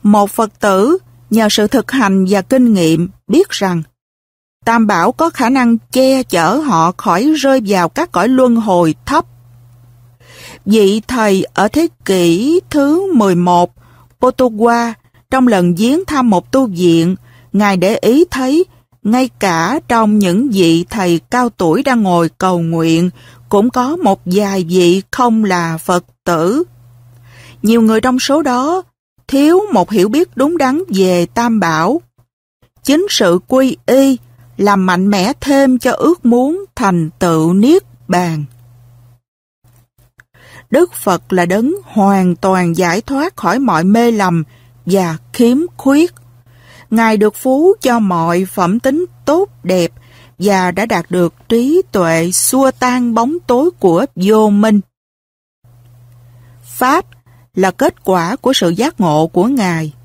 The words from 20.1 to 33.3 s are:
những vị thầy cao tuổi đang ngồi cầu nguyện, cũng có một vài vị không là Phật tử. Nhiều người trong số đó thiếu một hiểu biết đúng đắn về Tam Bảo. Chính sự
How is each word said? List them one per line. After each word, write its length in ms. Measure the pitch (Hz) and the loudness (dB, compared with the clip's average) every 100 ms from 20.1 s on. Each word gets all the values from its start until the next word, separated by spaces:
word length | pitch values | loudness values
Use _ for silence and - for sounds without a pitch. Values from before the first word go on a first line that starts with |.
| 214 | 2
những 300 | 190 180 277 | 2 0 0
vị 360 | 196 170 165 175 | 2 2 2 -2
thầy 300 | 226 180 170 _ | -4 -2 -2 _
cao 200 | 240 247 | -2 -2
tuổi 340 | - 175 170 | -2 -2 0
đang 200 | 277 247 | 0 0
ngồi 260 | 196 175 165 | 0 0 0
cầu 300 | _ 185 180 | _ -2 -2
nguyện, 500 | 165 165 165 165 180 - - - - | -2 -2 0 0 0 -4 -20 -20 -2
cũng 200 | 202 233 | 0 0
có 260 | 254 247 339 | -2 -4 -2
một 260 | 285 196 - | -2 -2 -2
vài 400 | 185 202 196 165 | -2 0 -4 -2
vị 320 | 185 175 185 - | 2 2 0 -2
không 320 | - 247 220 | -2 0 0
là 340 | 208 180 165 160 | 0 -2 -4 -6
Phật 280 | - 180 - _ | -4 -4 -4 _
tử. 400 | - 170 170 262 359 _ - _ _ - - - - - | -4 -2 0 -2 -6 _ -20 _ _ -20 -20 -20 -20 -6
Nhiều 200 | 208 233 | 0 2
người 200 | 220 220 | 2 2
trong 180 | 247 254 | 0 -2
số 220 | - 285 | 0 -2
đó 420 | 294 247 277 370 359 _ _ _ - | 0 -2 -2 -4 -8 _ _ _ -4
thiếu 340 | 269 294 359 415 | 0 2 2 0
một 180 | 240 175 | -2 0
hiểu 180 | 214 196 | 0 0
biết 280 | 269 359 - | 0 -4 -2
đúng 200 | 277 339 | -2 0
đắn 260 | 262 285 381 | -2 -2 -4
về 360 | 190 185 175 170 | 0 0 0 -2
Tam 340 | - 233 226 | -2 -2 0
Bảo. 420 | 170 160 170 311 _ _ _ _ _ _ _ _ | 0 -2 -2 -2 _ _ _ _ _ _ _ _
Chính 220 | - 294 403 | 0 0 0
sự 300 | - 190 | 0 0